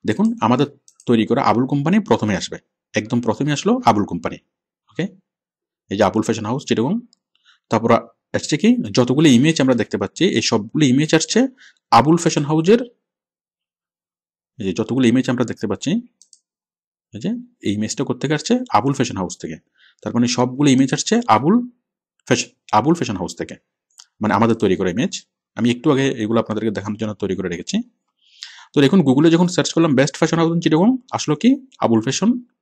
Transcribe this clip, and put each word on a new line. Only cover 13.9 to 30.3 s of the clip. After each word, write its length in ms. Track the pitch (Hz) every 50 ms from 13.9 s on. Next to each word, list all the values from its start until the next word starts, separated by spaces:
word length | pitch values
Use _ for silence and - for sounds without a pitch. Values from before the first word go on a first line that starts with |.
| _ _ _ _ _ _ _ _ _ _ _ _ _ -
এই 60 | 107
যে 80 | 95
যতগুলো 340 | 90 - 110 - 120 135 127
ইমেজ 240 | 113 113 131 127 -
আমরা 140 | 127 120 123
দেখতে 220 | 104 101 - -
পাচ্ছি, 240 | 104 98 - - 135 180 240 240 - _ _ _ _ _ _ _ _ _ _ _ _ _ _ _ _ _ _ _ _ -
এই 60 | 104
যে 80 | 120 180 240 247 - - _ _
এই 120 | - 104 101
ইমেজটা 300 | 104 107 107 - - 139
কোত্থেকে 300 | 120 127 - - 139 151
আসছে? 240 | 151 - - 233 247 254 -
আবুল 220 | - 104 117 139
ফ্যাশন 240 | 139 - 123 120 123
হাউস 220 | 98 92 85 - -
থেকে। 180 | - 80 80 78 _ _ _ _ _ _ _ _
তার 120 | - 104 98
মানে 140 | 117 123 120
সবগুলো 420 | - 120 123 127 127 131 147 143
ইমেজ 240 | 131 127 135 131 147
আসছে 260 | 143 - - 214 240 233 -
আবুল 400 | 214 151 131 160 214 247 247 247 - _ _ _ _ _ _ _ _ _ _
ফ্যাশন, 220 | - 127 117 - - _ _ _ -
আবুল 220 | - 107 113 151 175
ফ্যাশন 220 | - 131 - 104
হাউস 200 | 92 92 82 -
থেকে। 180 | - 87 - - - _ _ _ _ _ _ _ - - _ _ -
মানে 140 | 107 107 95
আমাদের 220 | 101 113 113 117
তৈরি 200 | 113 110 95 92
করা 140 | 85 92 92
ইমেজ। 360 | 85 107 151 190 - - - _ _ _ _ _ _
আমি 160 | - 113 120
একটু 220 | 117 123 - 156
আগে 180 | 139 131 139 135
এগুলো 300 | 139 120 107 104 117 117
আপনাদেরকে 300 | 110 - 107 107 107 113
দেখানোর 280 | 101 98 98 104 104 107
জন্য 160 | 113 107 104
তৈরি 220 | - 107 95 95
করে 120 | 90 92 90
রেখেছি। 340 | 87 85 87 - - 214 240 - _ _ _ _ _ _ _ _ _ _ - - - - - _ -
তো 60 | 147
দেখুন, 200 | 139 135 196 190
Google-এ 300 | 151 131 127 139 156 170
যখন 180 | 165 165 180 175
সার্চ 240 | 175 - 139 -
করলাম 200 | - 170 170 165
best 200 | 139 120 - 160
fashion 260 | - - 170 156